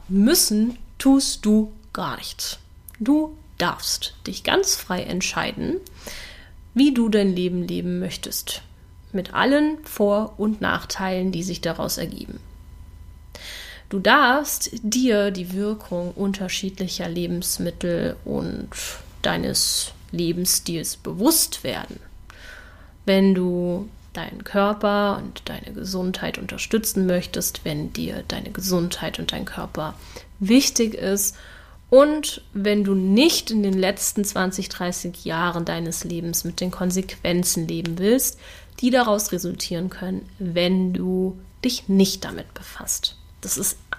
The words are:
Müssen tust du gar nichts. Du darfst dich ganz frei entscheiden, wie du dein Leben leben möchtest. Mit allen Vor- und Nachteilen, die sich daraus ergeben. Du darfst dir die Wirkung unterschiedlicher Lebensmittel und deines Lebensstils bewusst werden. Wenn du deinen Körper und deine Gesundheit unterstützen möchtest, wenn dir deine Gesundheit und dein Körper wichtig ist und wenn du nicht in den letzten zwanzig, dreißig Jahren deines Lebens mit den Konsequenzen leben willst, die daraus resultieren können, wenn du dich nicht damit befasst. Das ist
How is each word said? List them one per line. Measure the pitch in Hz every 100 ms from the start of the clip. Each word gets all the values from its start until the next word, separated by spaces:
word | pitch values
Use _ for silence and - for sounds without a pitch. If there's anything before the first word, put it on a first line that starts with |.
| -
Müssen | 190 220 349 - 214 226 240 - -
tust | 269 269 269 - 214
du | 214 214 - -
gar | - 170 123
nichts. | - - - - - - - -
Du | 226 302 311 311 - -
darfst | 175 - - - - - -
dich | 190
ganz | - 359 392 -
frei | - 185
entscheiden, | - 175 - 165 165 - - 359 381 - - - - - - - -
wie | 233 285
du | 247 226
dein | 208 202
Leben | 180 180 180 175
leben | 175 175 180
möchtest. | 185 - - - - - - - - - -
Mit | 196 180
allen | - 220 285 302 311 -
Vor- | - 202 202 214 -
und | 214 214
Nachteilen, | - - - - 190 185 185
die | 175
sich | 185 175
daraus | 170 160 160 -
ergeben. | - - - - - - - - - - - - - - - - - - -
Du | 196
darfst | 190 262 254 269 294 - - 233
dir | 214 247 262 208 202
die | 190 175
Wirkung | 185 208 214 - 180 175
unterschiedlicher | - 196 190 190 - 190 190 185 - 175
Lebensmittel | 170 175 175 180 - 175 170 180 170 - - -
und | - - - - - - - - -
deines | - 85 - - - - - - -
Lebensstils | 170 170 175 180 - - 165 170 -
bewusst | - 165 240 320 - -
werden. | - 101 - - - - - - - - - - - - -
Wenn | 196 196 185
du | 180 175 175 175 208 - -
deinen | - 165 - -
Körper | 202 202 208 208 202 202 196
und | - - -
deine | - -
Gesundheit | - 190 190 185 185 170 165
unterstützen | 196 - - 226 220 - 185
möchtest, | 180 175 - 180 - -
wenn | 147 156
dir | - 170 - -
deine | - -
Gesundheit | - 185 185 175 - 165 -
und | 165
dein | - 185
Körper | - 170 - 156 - - - - -
wichtig | 196 247 277 - 226 214
ist | 190 202 - - - - - - -
und | 254 294 302 294 - -
wenn | 208 202 208
du | 196 196
nicht | 185 202 320 - -
in | 220
den | 196 190
letzten | 185 202 - - 202
zwanzig, | 185 185 190 185
dreißig | - 180 180 175 175
Jahren | - 165 175 170 170
deines | 165 165 165
Lebens | 170 170 170 170 170
mit | 170
den | 180
Konsequenzen | - 185 180 185 - - 175 175 - 165
leben | 165 170 170
willst, | 196 254 - - - - - -
die | 247
daraus | 254 226 208 208
resultieren | 180 175 180 - 170 185
können, | - 180 190 - -
wenn | 185 170 180 185 185
du | 180 185 185 185 185 - -
dich | 254 - -
nicht | 196 190 - -
damit | 82 - -
befasst. | - - - - - - - -
Das | 185 -
ist | - - -